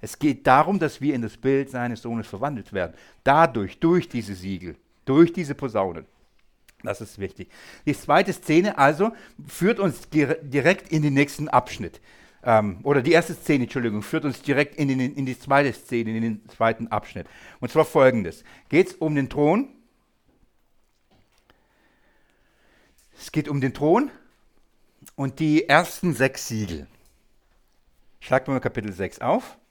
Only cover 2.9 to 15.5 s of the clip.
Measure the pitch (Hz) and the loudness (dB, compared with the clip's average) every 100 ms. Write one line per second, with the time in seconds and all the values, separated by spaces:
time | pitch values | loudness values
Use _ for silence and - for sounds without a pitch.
2.9 | - - _ - 143 165 117 98 - 165 | -8 -20 _ 2 4 4 2 -6 -2 2
3.9 | 175 - 123 101 95 92 95 87 - _ | 2 0 -8 -8 -10 -8 -10 -10 -18 _
4.9 | _ - 139 165 170 151 139 139 107 98 | _ 0 4 6 4 -6 -6 -4 -2 -2
5.9 | 82 71 _ _ _ _ _ _ _ - | -4 -14 _ _ _ _ _ _ _ -10
6.9 | 101 107 - 98 - 95 - - - - | -10 -10 -10 -12 -10 -18 -18 -20 -10 -6
7.9 | 139 - 147 202 175 - 156 202 180 139 | -4 2 2 2 -4 2 2 4 4 2
8.9 | 151 208 226 - _ 131 - 180 226 196 | 4 -2 -2 -20 _ -18 -2 0 2 0
9.9 | - - 151 139 - 143 139 131 196 - | -2 -4 0 0 0 -2 0 2 0 0
10.9 | 156 147 139 143 - 147 123 - - 87 | 0 2 2 0 -2 0 0 0 -10 -12
11.9 | - _ - - _ - 110 107 92 113 | -12 _ -20 -20 _ 2 2 2 -4 0
12.9 | 143 120 165 170 175 - 143 120 139 117 | 0 4 2 2 -8 0 0 0 -2 -4
13.9 | 107 104 160 147 127 - 139 147 - 143 | -4 -4 -4 -4 -6 -2 0 0 -2 -2
14.9 | 131 123 147 131 127 - | 0 -2 -4 -6 -6 0